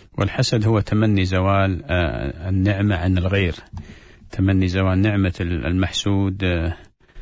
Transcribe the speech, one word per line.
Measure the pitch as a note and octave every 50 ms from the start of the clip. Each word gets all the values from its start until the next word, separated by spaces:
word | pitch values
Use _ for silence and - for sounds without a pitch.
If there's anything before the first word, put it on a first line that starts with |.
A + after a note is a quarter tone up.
| - - -
والحسد | - G2+ G2+ - - C3 - B2+ A2+ G#2+
هو | A2+ A2+ G#2
تمني | F#2+ - G#2+ G#2+ A2 G#2+ G#2 F#2+ F#2
زوال، | F#2 F#2+ F#2 F#2 G2 G2 G2 G2 F#2+ F#2 E2 -
آه، | - F2 F2+ F2 D2 A#1+ G#1+ A#1 C#2 - D#2 E2 F#2+
النعمة | F#2+ F#2+ F#2 G#2 G2+ F#2+ G2+ G#2 G2
عن | E2 E2+ F#2 F#2
الغير، | F2+ F2 F#2 G2 G2 F#2+ E2+ D#2+ - - - - - - - - - - - - - - -
تمني | - - F#2+ G2 F#2+ F#2+ F#2
زوال | F2+ F2 F#2+ F#2+ F#2 F#2 F#2+
نعمة | G2+ G#2+ G#2 G2 F#2+ F2+ - -
المحسود، | F#2 E2+ F2 D#2 A#1 D#2+ F2+ F#2 F#2+ F2 - - - G2+ G2+ G2 G2 G2 F#2+ - F#2+
آه، | F#2 F2 E2 E2 F2 E2 - - - _ _ _ _ - -